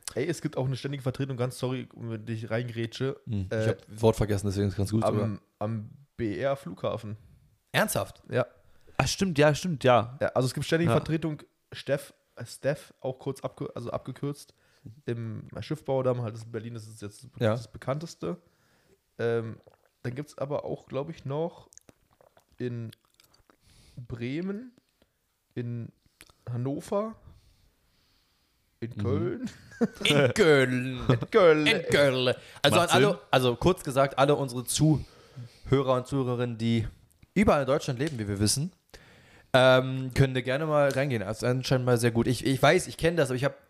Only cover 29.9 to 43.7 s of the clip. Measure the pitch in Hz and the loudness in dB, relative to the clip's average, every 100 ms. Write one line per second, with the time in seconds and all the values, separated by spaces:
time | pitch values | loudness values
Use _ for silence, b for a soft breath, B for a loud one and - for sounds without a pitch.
29.9 | - - 147 131 - 165 143 127 127 131 | 0 2 4 4 6 6 6 6 0 -4
30.9 | 123 117 120 - 226 175 151 151 - - | -2 2 0 2 6 8 8 4 2 2
31.9 | - 143 127 127 - B B 147 107 - | 4 4 4 2 0 B B 4 4 6
32.9 | 165 208 180 - 131 127 117 170 185 147 | 6 4 2 0 2 2 2 2 0 0
33.9 | 127 139 131 143 143 135 123 117 - 151 | 2 2 4 4 2 0 -6 -4 2 4
34.9 | 147 - - - - 117 - - 135 131 | 4 -2 -16 -20 -18 -18 -18 0 2 4
35.9 | 127 123 139 123 123 123 110 117 117 110 | 0 0 -2 -2 -2 -4 -2 0 0 -2
36.9 | - _ _ _ 180 214 156 127 151 - | -8 _ _ _ 2 4 4 2 0 -2
37.9 | 120 156 127 104 101 107 135 175 - _ | -4 -4 -4 -4 0 2 2 -2 -8 _
38.9 | b b b b b b 131 131 127 131 | b b b b b b 4 6 6 4
39.9 | 131 131 127 135 127 123 135 160 147 143 | -4 -2 2 2 2 -2 -2 2 2 4
40.9 | 131 147 117 95 110 117 131 - 127 123 | 2 0 -2 -4 -2 -2 -2 0 0 4
41.9 | 120 117 113 113 120 - 135 139 180 - | 2 4 2 2 0 -2 2 4 4 0
42.9 | - 160 170 135 127 139 - _ | -2 0 2 0 0 -4 -6 _